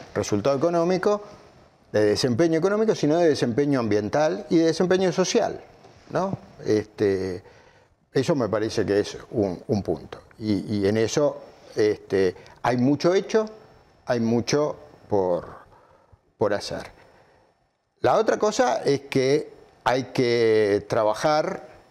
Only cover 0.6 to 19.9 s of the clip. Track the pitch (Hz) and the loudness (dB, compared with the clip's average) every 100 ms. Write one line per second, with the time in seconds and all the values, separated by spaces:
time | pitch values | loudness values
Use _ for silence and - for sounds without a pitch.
0.6 | 170 170 175 185 208 208 - - - - | 0 0 0 0 0 -2 -6 -20 -20 -20
1.6 | _ _ _ 107 104 104 127 117 170 160 | _ _ _ 2 2 2 0 2 2 2
2.6 | 196 208 220 175 147 165 170 135 123 117 | 0 0 0 0 2 4 4 2 0 0
3.6 | 143 135 110 104 104 143 156 196 - 170 | 0 0 2 0 0 0 0 -2 0 2
4.6 | 165 156 180 185 185 160 180 226 - - | 4 2 0 2 2 0 0 0 0 -4
5.6 | - - - - - 156 190 185 - - | -14 -20 -20 -20 -8 -4 -4 -6 -10 -8
6.6 | - 107 - - 101 95 95 90 - - | 0 0 -2 -2 0 0 -4 -8 -14 -20
7.6 | - _ _ _ _ 139 131 147 107 107 | -20 _ _ _ _ -2 0 0 0 -2
8.6 | 110 117 98 101 104 - - 120 98 85 | -2 -2 0 0 0 -8 -8 -2 -2 -4
9.6 | - 104 92 78 - - - - 107 95 | -4 -4 -2 -6 -8 -20 -20 -8 -4 -2
10.6 | - 104 98 110 110 156 143 - - - | -2 -2 0 2 0 0 0 -2 -12 -20
11.6 | - - 107 98 - 95 92 - - - | -8 0 0 0 -2 0 0 -2 -14 -6
12.6 | 120 123 127 143 175 190 202 220 214 - | -2 2 2 2 2 2 0 -2 -2 -8
13.6 | - - _ _ - 120 113 117 110 143 | -20 -20 _ _ -4 -2 0 0 0 -2
14.6 | - - - - - 101 92 85 - - | -2 -6 -18 -20 -2 0 2 -2 -4 -18
15.6 | - - _ _ _ - _ _ 104 101 | -20 -20 _ _ _ -20 _ _ -2 -2
16.6 | - 82 - - - _ _ _ _ _ | -6 -12 -14 -20 -20 _ _ _ _ _
17.6 | _ _ _ _ 123 175 220 214 214 214 | _ _ _ _ 2 2 2 0 0 0
18.6 | 247 - - 139 - 135 131 151 - - | 0 0 0 -2 -2 -2 0 0 -2 -14
19.6 | - _ 120 | -20 _ -2